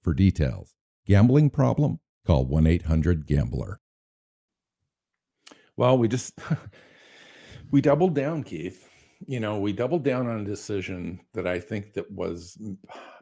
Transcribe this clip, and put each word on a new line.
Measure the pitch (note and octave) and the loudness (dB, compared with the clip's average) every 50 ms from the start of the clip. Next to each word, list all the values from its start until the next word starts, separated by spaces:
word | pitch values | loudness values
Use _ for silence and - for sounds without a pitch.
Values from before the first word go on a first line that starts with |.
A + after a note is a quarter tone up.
for | - F#2 D#2+ | -2 -2 2
details. | C2 F#2+ F#2+ - - D#2+ C2 A1 G1+ G1+ - _ _ _ _ _ _ _ | 4 4 4 4 2 0 -2 -2 -6 -12 -18 _ _ _ _ _ _ _
Gambling | - G2 G2 G#2 B2 B2+ D3 D3+ C#3+ | 4 4 6 6 6 6 6 4 4
problem? | - - C3 B2 - - - A2+ A2+ - _ _ _ _ _ | 4 2 2 2 2 2 0 0 -2 -4 _ _ _ _ _
Call | - E2 C#2 C2 | 2 2 4 2
one | B1+ C#2 D#2 D#2 | 2 2 4 4
eight | D#2+ E2 F2 - | 4 4 2 2
hundred | D#2+ D#2+ D#2+ D#2 F2 F2 D#2 D2 | 0 0 2 2 2 0 0 0
gambler. | - C#2+ C#2+ C2 A#1 B1 B1+ A1+ G1+ G2 - _ _ _ _ _ _ _ _ _ _ _ _ _ _ _ _ _ _ _ _ _ _ _ _ _ _ _ _ _ _ _ _ - - - _ _ _ _ | -2 0 0 0 -2 -4 -6 -8 -8 -10 -14 _ _ _ _ _ _ _ _ _ _ _ _ _ _ _ _ _ _ _ _ _ _ _ _ _ _ _ _ _ _ _ _ -20 -20 -20 _ _ _ _
Well, | - A#2 B2 C3 | 0 2 4 4
we | C3 A#2 A2 | 4 4 2
just, | A2 A#2+ - - - - - - D#3+ - - - - - _ _ _ _ | 0 -2 -4 -6 -14 -10 -6 -4 -4 -4 -6 -10 -20 -20 _ _ _ _
<laughs> | _ - - - - - - - - - - - - - | _ -20 -20 -20 -20 -20 -20 -20 -20 -20 -20 -20 -6 0
we | - C#3 | 0 2
doubled | - D3+ C#3+ D3 F3+ F#3 D#3+ | 4 4 2 2 2 0 0
down, | C#3 C3+ D3 E3 D#3 B2 | 0 -4 -4 -4 -6 -8
Keith. | - - D#2 E2 F#2 F#2+ - _ _ _ _ _ _ _ - - | -10 -10 -10 -10 -10 -12 -14 _ _ _ _ _ _ _ -18 -12
You | - C3+ A#2+ | -8 -6 -6
know, | A2 G#2 G#2+ G#2 | -4 -4 -4 -2
we | G2 G#2 G2 | -2 -2 -2
doubled | G2 A#2+ B2+ D#3+ F3 C#3 | -2 -2 -2 -2 -2 0
down | C#3 B2+ B2+ B2+ | 0 -2 -2 -2
on | A#2+ A#2 A2 | -4 -4 -6
a | G#2 | -6
decision | G2+ G#2 - - - G#2+ G2 F2+ - F#2+ F2+ F2 E2+ F#2 F2+ _ _ - | -6 -8 -8 -8 -6 -6 -6 -6 -6 -8 -8 -8 -10 -10 -12 _ _ -10
that | A2 F2 | -6 -6
I | F2+ F2+ F2+ | -4 -4 -6
think | F2+ - A2+ G#2 G2+ - - | -6 -8 -8 -10 -10 -10 -10
that | G2+ F2+ - | -10 -10 -10
was | G2+ F#2 F2+ F2 F2 E2+ E2+ E2+ - - | -8 -8 -8 -6 -8 -10 -12 -16 -18 -14
m-, | G#2+ G#2+ F#2+ F#2+ _ - - - - - - - | -12 -12 -12 -14 _ -20 -20 -20 -20 -20 -20 -20